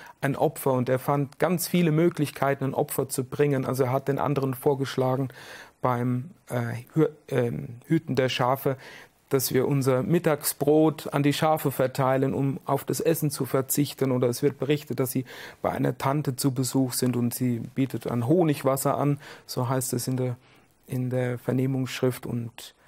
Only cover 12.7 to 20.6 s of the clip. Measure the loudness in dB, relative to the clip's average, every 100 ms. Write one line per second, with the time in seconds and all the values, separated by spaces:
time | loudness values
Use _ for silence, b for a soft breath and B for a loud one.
12.7 | -2 -2 -2 0 2 0 -2 -2 -2 0
13.7 | 0 -2 0 -2 2 0 0 -2 0 -2
14.7 | -2 -2 -4 -2 -4 -6 B B B -4
15.7 | 0 -2 0 0 0 -2 -2 -2 0 0
16.7 | 0 0 0 0 0 -2 -2 -2 -2 -4
17.7 | -4 -4 -4 -4 -2 2 4 4 2 0
18.7 | 0 0 0 0 -2 B B B -4 -2
19.7 | -2 -2 -4 -2 -2 -4 -6 b b